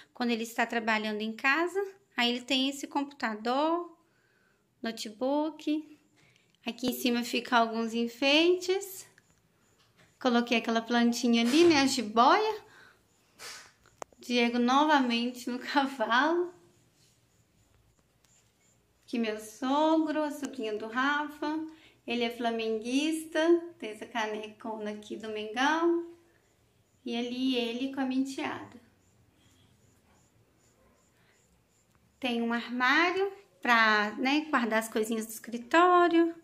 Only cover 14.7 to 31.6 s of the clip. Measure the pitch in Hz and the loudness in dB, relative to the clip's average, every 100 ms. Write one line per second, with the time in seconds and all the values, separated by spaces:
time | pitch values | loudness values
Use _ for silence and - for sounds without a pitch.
14.7 | 269 302 294 247 233 240 - - 247 - | 4 6 4 4 0 -2 -6 -8 -8 -2
15.7 | 294 269 - 214 240 302 349 349 - _ | 0 0 -2 0 2 2 2 -2 -8 _
16.7 | _ _ _ _ _ _ _ _ _ _ | _ _ _ _ _ _ _ _ _ _
17.7 | _ _ _ _ _ _ _ _ _ _ | _ _ _ _ _ _ _ _ _ _
18.7 | _ _ _ - 233 226 214 - - 262 | _ _ _ -8 -4 -4 -4 -10 -6 -2
19.7 | 277 311 320 302 302 302 277 262 - 220 | 2 4 2 2 0 -4 -4 -10 -6 -6
20.7 | 214 220 233 277 294 302 - 302 311 320 | -6 -6 -2 0 0 -4 -6 -6 -4 -8
21.7 | - - _ - 240 233 233 233 226 220 | -14 -20 _ -6 -4 -4 -2 -4 -2 -2
22.7 | 220 240 269 302 320 - 311 330 339 339 | -4 -2 0 0 -2 -4 0 4 4 2
23.7 | - 220 208 226 240 214 214 214 - 233 | -12 -12 -12 -8 -4 -4 -6 -10 -12 -10
24.7 | 220 208 208 - 220 220 214 214 226 277 | -8 -8 -10 -12 -12 -10 -8 -6 -2 0
25.7 | 320 339 339 339 - _ _ _ _ _ | 2 2 0 -2 -14 _ _ _ _ _
26.7 | _ _ _ 247 233 247 247 262 247 233 | _ _ _ -8 -6 -6 -4 -2 0 -2
27.7 | 240 269 277 262 262 269 - - - - | -4 -6 -4 -4 -2 -4 -4 -8 -8 -14
28.7 | - _ _ _ _ _ _ _ _ _ | -20 _ _ _ _ _ _ _ _ _
29.7 | _ _ _ _ _ _ _ _ _ _ | _ _ _ _ _ _ _ _ _ _
30.7 | _ _ _ _ _ _ _ _ _ | _ _ _ _ _ _ _ _ _